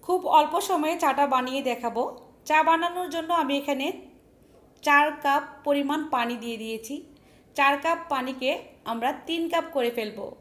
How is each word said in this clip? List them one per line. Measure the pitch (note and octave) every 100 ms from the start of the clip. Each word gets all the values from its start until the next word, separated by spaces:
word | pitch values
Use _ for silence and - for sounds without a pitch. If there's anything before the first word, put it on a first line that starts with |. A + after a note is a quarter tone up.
খুব | - F4+ - D#4
অল্প | D4 E4+ F#4+
সময়ে | F4+ D#4 E4+
চাটা | D#4+ C4+ C#4+
বানিয়ে | B3+ B3+ C4 B3+
দেখাবো। | A#3 A#3 G#3+ C#4+ - - - -
চা | D#4 D#4
বানানোর | E4 F4 F4 F4+ D#4+
জন্য | D#4+ E4+
আমি | C#4+ C#4+
এখানে | C#4+ C#4 C#4+ F#4+ - - _ _ _ - - _
চার | D4 C#4+ D4+ D4+
কাপ | C#4+ C#4 D4 - -
পরিমাণ | C#4+ C#4 D4+ D4+
পানি | C4 A#3 A#3+
দিয়ে | A#3 A3+
দিয়েছি। | A3 A3 - C#4+ - - - - _ -
চার | C#4 C#4+
কাপ | D#4+ E4 -
পানিকে | C#4 B3+ C4 B3+ D#4+ - - -
আমরা | A#3 A#3+ C#4+ -
তিন | E4 E4
কাপ | E4+ E4 C#4+
করে | A#3+ A#3
ফেলবো। | G#3+ G#3 G3+ -